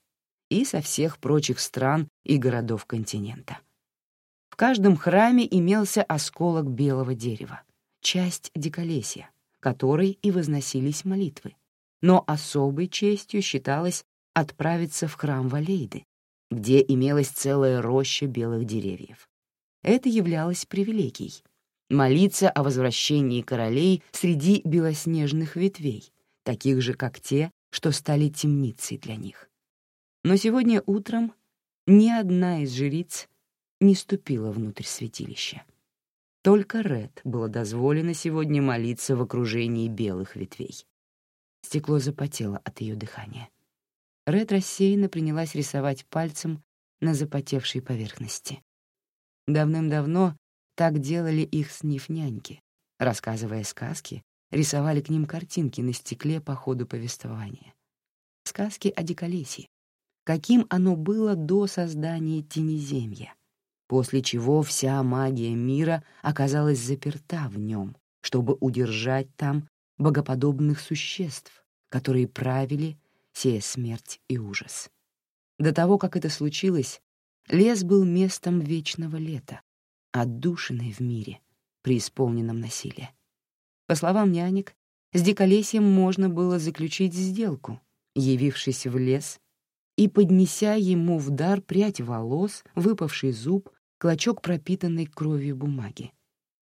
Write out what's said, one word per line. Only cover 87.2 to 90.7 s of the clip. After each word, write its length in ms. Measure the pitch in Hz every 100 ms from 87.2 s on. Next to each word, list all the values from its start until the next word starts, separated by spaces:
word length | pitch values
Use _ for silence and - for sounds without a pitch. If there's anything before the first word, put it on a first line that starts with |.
| 190 196 214 135 - 117 _ _ _ 135
явившись 680 | 135 127 143 - 135 123 127
в 120 | 127
лес 400 | 127 143 - - _ _ _ _ _ -
и 120 | 208
поднеся 640 | 202 185 185 185 - 214